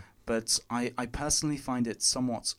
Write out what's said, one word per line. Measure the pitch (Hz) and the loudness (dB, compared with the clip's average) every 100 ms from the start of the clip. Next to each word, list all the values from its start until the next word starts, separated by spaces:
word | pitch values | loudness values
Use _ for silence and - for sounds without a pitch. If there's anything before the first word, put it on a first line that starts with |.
| - - | -8 -10
But | - 113 107 - - | -2 -2 0 -2 0
I, | 120 123 123 | -2 -2 -2
I | 120 | -6
personally | - 147 - 151 143 | -2 0 2 2 -2
find | - 127 117 | -2 0 0
it | - | 2
somewhat | - 131 127 - - | 2 2 0 0 -4